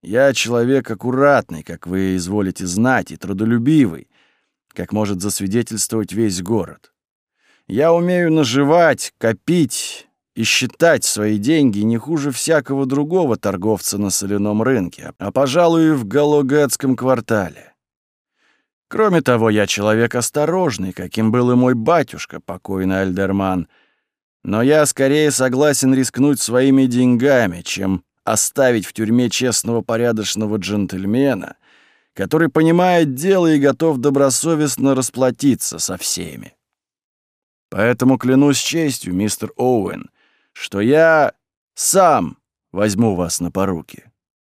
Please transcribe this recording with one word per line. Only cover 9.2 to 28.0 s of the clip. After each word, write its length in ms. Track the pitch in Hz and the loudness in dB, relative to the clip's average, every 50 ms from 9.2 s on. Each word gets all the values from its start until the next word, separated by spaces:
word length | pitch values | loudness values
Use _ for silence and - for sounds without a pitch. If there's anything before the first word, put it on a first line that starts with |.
| - 113 113 - _ - 170 180 156 - - - - - - - - _ _ _ _ _ _ | -2 0 0 0 _ 0 2 2 2 0 -2 -8 -10 -10 -12 -16 -20 _ _ _ _ _ _
и 80 | - 113 | -4 -2
считать 600 | 107 - - 127 117 - _ 160 170 156 120 - | -2 0 -2 -2 -4 -2 _ 4 4 4 4 0
свои 340 | - - 104 104 107 107 104 | -2 -4 -2 -2 0 0 0
деньги 400 | 101 127 160 160 147 127 98 101 | 0 0 2 4 4 2 2 0
не 180 | 104 113 117 117 | 0 0 0 -2
хуже 340 | 110 139 165 156 139 147 | -2 -4 -4 -2 -2 -4
всякого 540 | 131 - - - 160 151 131 - 139 139 139 | -4 -4 -2 0 0 0 0 -2 -4 -2 -2
другого 520 | 131 135 143 147 151 170 185 175 135 113 98 | -2 0 -2 -2 0 0 0 0 0 -2 -2
торговца 600 | - 104 92 90 90 110 110 95 - - - 101 | -2 -4 -4 -2 0 0 -2 0 -2 -6 -4 -2
на 140 | 104 98 | -2 -2
соляном 500 | 92 - 101 98 101 101 101 104 104 107 | -2 -4 -4 -4 -2 -2 -2 0 0 0
рынке, 520 | 110 127 135 117 92 87 - - - - - _ | 2 2 2 0 0 -4 -8 -14 -18 -20 -16 _
а, 140 | 95 101 | -10 -4
пожалуй, 560 | - 131 143 135 123 165 175 170 170 165 160 156 | 0 0 0 2 2 2 4 4 4 4 4 2
и 40 | |
в 140 | 156 139 117 | 2 0 -2
Галогетском 920 | 98 104 143 147 147 147 147 143 127 139 151 147 135 - - - 135 127 | -2 0 0 2 4 4 2 2 2 2 2 2 2 -2 -4 -2 -2 -2
квартале. 760 | 117 120 131 131 117 113 - 113 107 95 85 71 - - - _ _ _ _ _ _ _ _ _ _ _ _ _ _ _ _ _ _ _ _ _ _ _ _ | 0 2 0 0 0 0 -2 0 0 0 -2 -8 -16 -20 -20 _ _ _ _ _ _ _ _ _ _ _ _ _ _ _ _ _ _ _ _ _ _ _ _
Кроме 340 | - - 220 214 180 165 | -4 0 0 2 2 2
того, 280 | 143 - 123 113 110 113 | 2 2 2 2 4 2
я 180 | 104 104 104 98 | 2 2 0 0
человек 480 | - 104 101 107 107 113 117 117 - | -2 -2 0 2 2 2 2 0 0
осторожный, 800 | 123 117 - _ 147 147 156 165 185 185 156 110 92 92 95 90 | -4 -4 -2 _ -2 0 0 0 0 0 -2 -2 -4 -8 -8 -8
каким 380 | - 90 90 - 110 110 110 | -10 -12 -8 -4 -2 0 2
был 200 | 107 123 123 123 | 2 2 2 4
и 40 | 123 | 4
мой 180 | 123 127 127 127 | 4 4 2 2
батюшка, 680 | 117 110 113 170 170 143 - - 78 - - - 82 | 0 0 2 2 2 0 -2 -6 -16 -14 -14 -16 -18
покойный 640 | _ - 90 92 _ - 98 95 95 95 95 95 | _ -14 -14 -14 _ -8 -6 -4 -2 -2 0 0
Альдерман, 680 | 95 95 90 92 98 95 98 98 98 95 92 90 82 _ _ _ _ _ _ _ _ _ _ _ _ _ _ _ _ | 0 -2 -2 -2 -2 -2 0 0 0 0 -2 -2 -4 _ _ _ _ _ _ _ _ _ _ _ _ _ _ _ _
но 180 | - 98 110 | -4 -2 0
я 240 | 117 135 151 156 151 | 2 4 4 4 2
скорее 460 | 139 - - 135 135 143 151 156 147 | 0 0 -2 0 0 2 2 2 0
согласен 640 | 131 - 131 131 123 131 147 151 143 - - 131 135 | 0 0 -2 0 0 2 2 2 2 2 2 2 2
рискнуть 460 | 131 131 120 - 120 131 147 143 123 | 2 0 -2 0 0 2 2 2 0
своими 460 | - - 113 123 131 135 135 135 131 | -2 -2 0 2 2 4 4 4 2
деньгами, 760 | 127 120 123 127 123 123 117 123 143 139 127 113 98 85 87 | 2 2 2 2 2 2 2 2 2 2 2 2 0 -4 -6
чем 440 | 87 - - 92 98 95 95 90 | -10 -10 -8 -6 -2 -2 -2 -4